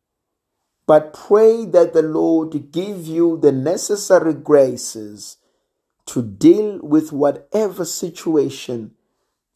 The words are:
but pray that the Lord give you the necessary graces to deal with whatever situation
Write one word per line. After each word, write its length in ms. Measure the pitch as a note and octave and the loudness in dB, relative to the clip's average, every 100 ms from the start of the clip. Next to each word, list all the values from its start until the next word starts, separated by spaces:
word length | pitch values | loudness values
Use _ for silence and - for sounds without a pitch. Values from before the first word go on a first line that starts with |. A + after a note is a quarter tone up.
| _ _ _ _ _ _ _ _ - | _ _ _ _ _ _ _ _ 2
but 260 | D#3 D3+ | 2 2
pray 540 | - - G#3 A3 A3+ G#3+ | -10 0 4 4 2 2
that 260 | F3 E3+ | 2 2
the 120 | E3 | 2
Lord 680 | D#3 D#3 E3 E3 D#3+ D3+ C3 | 0 0 0 0 -2 -8 -10
give 340 | E3 G3 G3 D#3+ | -8 -8 -10 -8
you 280 | D#3+ E3+ D#3+ | -2 -2 2
the 160 | C#3+ | 0
necessary 840 | C3 C3+ F#3 - G#3 - F3+ D#3+ C#3+ | 0 -2 -4 -4 -6 2 2 2 -4
graces 1000 | C#3 D3 C3 A#2+ - A2+ G#2+ G#2 - - _ _ _ _ _ _ - | 2 2 2 0 -12 -14 -16 -18 -20 -20 _ _ _ _ _ _ -10
to 160 | C#3+ | -8
deal 580 | A2+ G2 D3+ G3 G#3+ G3 | -8 2 4 4 2 -6
with 300 | D3+ D3+ D3+ | -2 0 0
whatever 720 | D3 C#3+ C#3 - G#3 G#3+ F3 | -2 -2 -2 -6 -4 -4 -4
situation 1120 | E3+ - F3+ D#3+ - D#3 C3+ - - A#2+ A2 _ _ _ _ _ _ | -10 -8 -10 -8 -2 0 0 -4 -10 -10 -12 _ _ _ _ _ _